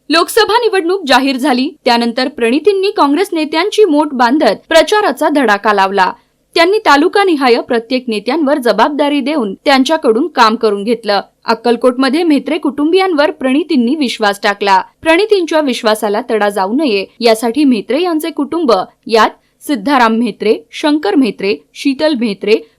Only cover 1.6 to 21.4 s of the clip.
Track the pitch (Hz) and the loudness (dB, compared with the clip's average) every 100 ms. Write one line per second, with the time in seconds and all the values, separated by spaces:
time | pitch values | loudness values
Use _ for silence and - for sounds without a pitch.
1.6 | 269 330 - 233 233 233 262 262 233 269 | -2 -4 -2 0 0 -2 -4 -2 0 0
2.6 | 311 392 381 415 294 294 392 330 311 311 | 0 0 -2 0 0 0 -2 -2 -2 -2
3.6 | 392 427 415 294 302 262 240 285 294 277 | -2 2 2 2 0 0 0 2 0 0
4.6 | - 320 311 427 403 254 311 294 247 202 | 0 2 2 2 0 0 0 0 0 0
5.6 | 226 202 190 196 185 - _ _ _ 359 | 0 0 0 0 -2 -2 _ _ _ 0
6.6 | 339 427 415 285 349 415 392 302 269 240 | 2 2 2 2 2 2 0 2 2 0
7.6 | - 233 226 254 254 208 202 294 269 302 | 0 -4 -2 -6 -4 -6 -4 -2 0 0
8.6 | 240 196 277 294 285 285 254 311 220 190 | 0 2 0 0 -2 -2 -2 -2 -4 -4
9.6 | - 262 262 320 311 220 320 - 226 220 | 0 2 2 0 0 0 -2 2 2 2
10.6 | 220 202 202 233 208 202 - _ - 226 | -2 -2 -2 -4 -2 -4 -4 _ -6 -2
11.6 | 240 240 247 240 269 285 359 285 277 320 | 0 0 0 0 0 0 0 0 0 -4
12.6 | 320 - 302 370 381 302 294 302 262 269 | -4 -2 0 0 0 0 0 0 -2 -2
13.6 | 359 294 233 311 247 - 208 196 214 202 | 0 0 0 0 -2 -2 -4 -2 -4 -2
14.6 | 202 190 180 _ 320 330 427 415 330 320 | 2 0 0 _ 0 2 2 0 0 0
15.6 | 294 240 226 214 214 202 247 220 208 202 | 0 -2 -2 0 -2 -4 -2 0 0 -2
16.6 | 190 254 311 202 - - 233 220 240 226 | -2 -2 0 -2 -4 -2 0 2 0 0
17.6 | 294 226 190 254 359 320 320 311 277 330 | 0 0 -2 -2 -2 -2 -4 -6 -4 -2
18.6 | 302 196 180 _ - 220 233 - _ _ | 0 0 0 _ -2 0 0 -2 _ _
19.6 | - 277 202 277 226 226 240 190 208 294 | -6 -4 0 2 2 2 -2 -2 -2 -2
20.6 | - - 311 302 392 381 247 196 | -4 -6 -2 0 0 0 0 -2